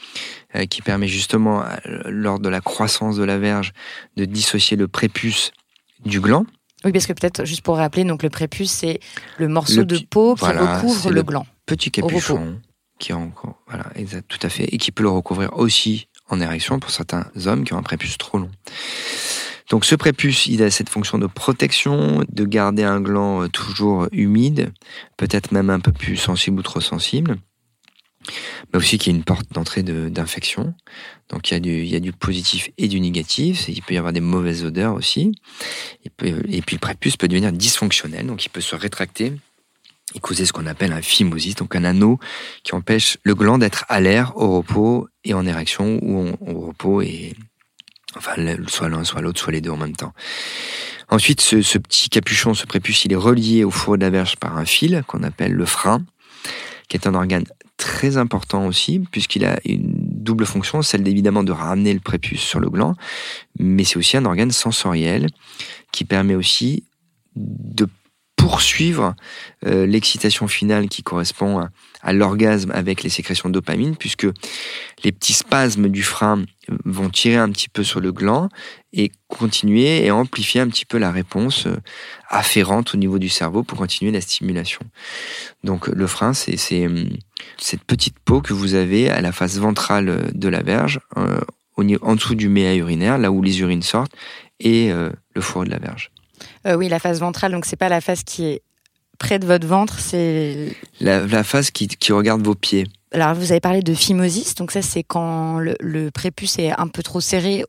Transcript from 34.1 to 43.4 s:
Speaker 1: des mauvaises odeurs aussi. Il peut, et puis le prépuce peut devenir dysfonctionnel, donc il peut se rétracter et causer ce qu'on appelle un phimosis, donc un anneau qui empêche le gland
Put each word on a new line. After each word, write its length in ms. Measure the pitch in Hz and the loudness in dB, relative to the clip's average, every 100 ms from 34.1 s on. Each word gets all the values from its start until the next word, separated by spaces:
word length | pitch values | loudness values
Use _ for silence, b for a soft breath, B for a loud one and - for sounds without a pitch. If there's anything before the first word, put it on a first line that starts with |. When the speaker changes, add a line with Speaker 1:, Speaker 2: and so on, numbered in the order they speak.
Speaker 1:
des 60 | 85 | 0
mauvaises 440 | 85 90 87 82 | 0 2 0 -2
odeurs 300 | 82 82 110 | -4 -2 0
aussi. 380 | 107 - - 185 208 B B B B B B | 0 -2 0 0 -2 B B B B B B
Il 80 | - | -18
peut, 320 | - 90 80 - | -6 -4 -2 -2
et 140 | 90 | -4
puis 140 | 82 85 | -4 -6
le 40 | |
prépuce 380 | - - - - | -6 -4 -2 0
peut 100 | 90 | 2
devenir 240 | 90 104 | 2 2
dysfonctionnel, 760 | 87 98 - 104 - 76 87 - | 0 0 0 0 0 -2 -6 -8
donc 180 | 104 - | -6 -8
il 20 | |
peut 140 | - | -8
se 120 | 87 | -8
rétracter 600 | 80 101 - 90 - 117 143 - _ _ _ _ _ - | -6 -6 -4 -6 -4 -4 -6 -14 _ _ _ _ _ -16
et 60 | - | -10
causer 260 | - 87 92 | -6 -2 -2
ce 60 | |
qu'on 140 | - 80 | -2 -6
appelle 260 | 78 95 | -2 -2
un 100 | 80 | -2
phimosis, 540 | - - 95 82 82 101 | 0 2 4 2 -4 -6
donc 180 | 95 | -4
un 100 | 92 | 0
anneau 340 | 87 92 104 123 B B B B | 2 6 6 6 B B B B
qui 120 | - | -6
empêche 440 | 90 90 110 - - | -4 2 2 2 0
le 100 | 101 | 0
gland 240 | 98 | 4